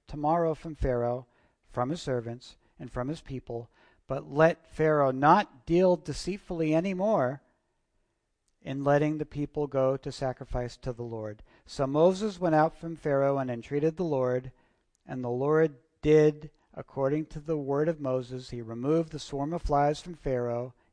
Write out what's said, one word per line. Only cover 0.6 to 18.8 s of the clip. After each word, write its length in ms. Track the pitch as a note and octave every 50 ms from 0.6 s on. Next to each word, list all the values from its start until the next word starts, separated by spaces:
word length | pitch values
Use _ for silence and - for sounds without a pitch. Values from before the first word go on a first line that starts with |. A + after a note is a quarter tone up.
| - E3 D3+
Pharaoh, 520 | - - C3+ B2 A#2+ A#2+ A#2+ A#2+ B2+ C3+ _ _ _ _ _ _ _ _ _
from 200 | - B2+ B2 B2+
his 120 | E3 F3 -
servants, 540 | D3 B2+ A#2+ A2+ A#2 A#2 B2 - - - _ _ _ _ -
and 120 | C3+ A#2+
from 180 | - B2+ B2 C3+
his 120 | D#3 D#3
people. 500 | - - C3+ B2 - - A#2+ A#2 A#2 - _ _ _ _ _ _ _ -
But 240 | C3 C#3 - D3+ C#3
let 340 | D3 D#3+ D#3+ D3+ - _
Pharaoh 460 | _ - - D#3 D#3 D#3 D3 C#3+ C3+ B2+
not 520 | C3 C#3+ D3+ E3+ G#3 G3+ - - C3 -
deal 320 | - E3 F3 F#3+ F#3 F3+
deceitfully 800 | E3+ F3+ - C#3 - - F3+ F#3+ G#3 _ - F#3 E3 E3 D#3 D#3
any 180 | D#3+ E3+ G3 F#3+
more 480 | F3+ G3 A3 A3 F3 C3 B2 C#3+ C#3+ _ _ _ _ _ _ _ _ _ _ _ _ _ _ _ _ _ _ _ _ _ _ _ _ -
in 200 | - C3+ C#3 C#3
letting 360 | C#3+ C#3+ D3 D3+ D3+ D#3 D3+
the 80 | D3+
people 400 | - - D3 D3 - - D3+ D3
go 300 | C#3 C#3 C3+ C3 C3 C3+ C#3
to 120 | - C#3+
sacrifice 680 | B2+ - C#3 C3 B2 - C3 - - B2+ B2 A#2+ - -
to 140 | - C3 A#2+
the 120 | A2 A#2+
Lord." 380 | A#2 A2+ A2 G#2+ G#2+ G#2+ - - _ _ _ _ - -
So 140 | - C#3+
Moses 520 | C3 C#3 D3+ E3 F#3 F#3+ F#3 G#3+ G#3+ F#3+ F3
went 160 | F3+ E3+ D#3
out 220 | D3+ D#3 E3 -
from 200 | - - E3 E3
Pharaoh 420 | D3 - D#3 C#3 C#3 C#3 C#3 C#3 C#3
and 120 | C3 B2+
entreated 460 | A#2+ A#2 A2 - C#3+ D3 D3 D#3+ D#3+
the 80 | D#3+ F#3
Lord, 480 | D#3+ D3 C3 B2+ B2+ B2 B2+ B2+ B2+ - _ _ _ _ _ _ _ _ _ _
and 180 | - C#3 B2+ B2
the 60 | A#2+
Lord 440 | A#2+ B2 C3+ D3 D#3 D#3 D#3+ D#3 C#3+ B2+ _ _ _ _ -
did 480 | D3+ D#3 D#3 D3+ D#3 D3 D3 D#3 D3+ _ _ _ _ -
according 500 | - C3+ - - C#3 C3+ C3+ D3 D#3 D#3 -
to 120 | - D#3
the 160 | D3 D#3 E3
word 320 | D3+ C#3 C3+ C#3 C#3+ D3+ D#3+
of 100 | E3 D3+
Moses. 520 | C#3+ C3 C3 C3 B2 A#2+ B2+ B2+ B2+ -
He 100 | B2+ A#2+
removed 500 | A#2 A2 A#2 A#2